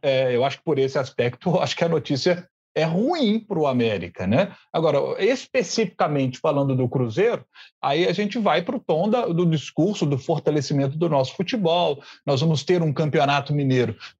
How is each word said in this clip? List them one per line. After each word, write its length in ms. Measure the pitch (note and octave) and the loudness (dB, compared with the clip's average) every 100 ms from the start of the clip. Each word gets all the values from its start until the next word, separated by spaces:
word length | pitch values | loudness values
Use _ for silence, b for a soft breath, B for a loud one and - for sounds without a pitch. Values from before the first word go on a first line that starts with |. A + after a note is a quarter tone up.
é, 340 | C#3 C3 B2+ A#2+ | 0 0 2 2
eu 80 | |
acho 140 | C3+ - | 0 -2
que 60 | |
por 140 | E3+ C3+ | -4 0
esse 200 | C3+ C#3+ | 0 -2
aspecto, 500 | B2 - A#2+ - F3+ | -4 -2 -4 -2 -2
eu 100 | F#3 | 0
acho 140 | - - | 0 -2
que 80 | |
a 60 | E3+ | 0
notícia 580 | D#3 - C3+ F#3 F3 - _ _ D3+ | 0 -2 0 0 0 -4 _ _ -2
é 80 | |
ruim 560 | D#3+ F3 C4 F4 A3 A3+ | 0 0 0 0 0 0
pro 260 | A3 F3 C#3+ | -2 -2 0
América, 640 | B2 A2+ G2 F2 - F#2+ | 2 0 0 -6 -6 0
né? 240 | C3+ G3+ B B | 2 0 B B
Agora, 280 | - D#3+ C#3+ C3+ - G3 C4 - C4 | -2 2 2 0 0 0 0 -2 -2
especificamente 800 | F3+ - G#3+ - F3 C#3+ C3 - | -2 -2 -2 -2 -2 0 -2 -2
falando 380 | D#3 C#3+ C3+ B2+ | -2 0 0 0
do 120 | B2 | 0
Cruzeiro, 560 | B2+ A#2+ A2+ A3+ G3+ - B B _ | 0 -2 0 0 0 -8 B B _
aí 240 | C#3 D3+ F3+ | -2 0 0
a 60 | |
gente 240 | F3 G#3 A#3+ | 0 -2 0
vai 240 | G3 D#3+ | 0 0
pro 180 | F3+ C4+ | -2 -6
tom 300 | - D#3 G#3 | -2 0 0
da, 160 | F#3+ - | 0 0
do 200 | E3+ F3 | 0 2
discurso 600 | D#3 - - F#3 G3+ D3+ | 0 -2 0 0 2 -2
do 120 | C#3 | -2
fortalecimento 800 | - D#3 - D3+ C3 C#3+ C3+ D#3 | -2 -2 0 -2 0 0 -2 0
do 120 | E3+ | 0
nosso 240 | C#3+ C3 - | 0 0 -4
futebol. 640 | F3+ A#3+ E3 E3+ E3 C#3 B B - | -4 0 0 2 0 -2 B B -2
Nós 160 | C3+ | 0
vamos 220 | E3 D3+ | 2 0
ter 200 | - F3+ | 2 2
um 100 | D#3+ | 2
campeonato 600 | C3+ D#3 D#3 C#3 C#3+ C3+ | 0 0 2 2 0 0
mineiro 420 | D3 C3+ B2+ A2+ G#2+ B B | 0 2 2 0 -4 B B